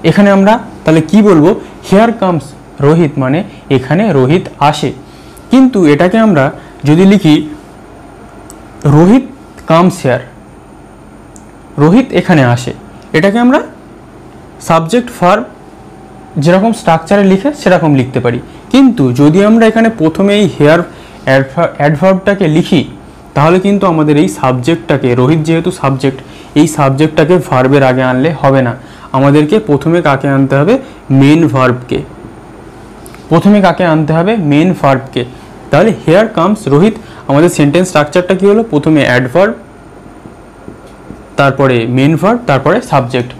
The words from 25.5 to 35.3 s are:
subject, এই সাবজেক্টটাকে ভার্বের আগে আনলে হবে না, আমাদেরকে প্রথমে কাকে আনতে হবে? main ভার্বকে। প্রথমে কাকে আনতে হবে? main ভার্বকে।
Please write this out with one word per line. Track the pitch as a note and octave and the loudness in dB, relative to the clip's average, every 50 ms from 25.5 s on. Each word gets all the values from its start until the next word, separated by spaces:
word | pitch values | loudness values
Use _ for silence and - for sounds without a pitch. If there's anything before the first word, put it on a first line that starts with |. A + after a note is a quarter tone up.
| E3 E3 E3 F3+ | -2 -2 -2 -6
subject, | F3 - - C#3 C#3 B2+ C#3 C3+ C3+ - - - - - - - - | -6 -4 -4 -4 -4 -2 -4 -4 -6 -6 -18 -20 -20 -20 -20 -4 0
এই | D3 D#3 | 0 0
সাবজেক্টটাকে | D#3 - - C#3+ C3+ C3+ C3+ D#3 D#3 D#3 - D#3 D3+ F#3 F3 C#3 - | 0 0 0 0 0 2 0 -2 0 2 0 2 2 0 0 0 -2
ভার্বের | C3+ B2+ B2+ C3+ C#3+ C#3+ | -2 0 2 2 2 2
আগে | C3+ C3 B2+ C3 | 2 2 0 0
আনলে | C3 B2+ B2+ B2+ C3+ E3 D#3 C#3 | -2 -2 -2 -2 -2 -2 -4 -2
হবে | - C#3 C3+ C3+ | 0 0 2 2
না, | B2+ A#2+ A2 - - - - - - - | 0 -2 -6 -8 -16 -20 -20 -20 -14 -6
আমাদেরকে | - C3 C3+ C#3+ C#3+ D3+ D3+ D3 G#3 A3 | -2 0 2 2 2 2 2 2 0 -2
প্রথমে | G#3+ - D3 C3+ - D#3+ E3 F3 | 0 0 -2 -2 0 -2 -2 0
কাকে | D#3+ D3+ C3+ C3 - C#3+ | 0 0 -2 -2 -2 -2
আনতে | C#3 C3+ C#3 C3 C3+ | 0 0 0 0 0
হবে? | C#3 C#3+ F#3 B3 C4+ - - - - - - | 0 2 0 0 -2 -4 -12 -20 -20 -6 0
main | C3+ C3+ C3+ C#3+ D3+ E3 E3 C3 | 2 4 4 4 4 2 2 0
ভার্বকে। | A#2+ C3+ B2+ B2 A#2+ B2 - - - - C#3+ - - - - - - - - - - - - - - - - - - - - - - - - - | 0 0 0 0 -2 -4 -6 -8 -8 -8 -8 -12 -18 -20 -20 -20 -20 -20 -20 -20 -20 -20 -20 -20 -20 -20 -20 -20 -20 -20 -20 -20 -20 -20 -6 -2
প্রথমে | D#3+ E3 - G3 G#3 G#3 | -2 2 2 2 2 4
কাকে | F#3+ F3+ E3 - F#3 | 2 0 0 0 -2
আনতে | E3+ D#3 D#3+ D#3 C#3+ | 0 0 0 0 0
হবে? | D#3+ E3 F3 G3+ A#3 | -2 -2 0 -2 -2
main | A3 E3 D3 C#3+ D3 E3 F#3 E3+ - | -2 -2 0 0 2 2 0 -2 0
ভার্বকে। | - C#3 C3+ B2+ B2 - - B2+ A#2 - | 0 0 0 0 -4 -8 -8 -8 -8 -8